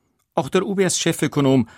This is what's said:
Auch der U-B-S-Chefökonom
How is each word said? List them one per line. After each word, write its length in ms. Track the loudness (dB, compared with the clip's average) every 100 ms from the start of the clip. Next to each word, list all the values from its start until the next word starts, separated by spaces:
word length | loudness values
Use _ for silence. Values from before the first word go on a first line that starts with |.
| _ _ _ -6
Auch 140 | -2
der 160 | -2 -2
U-B-S-Chefökonom 1040 | 0 0 0 -2 -2 -2 0 2 2 0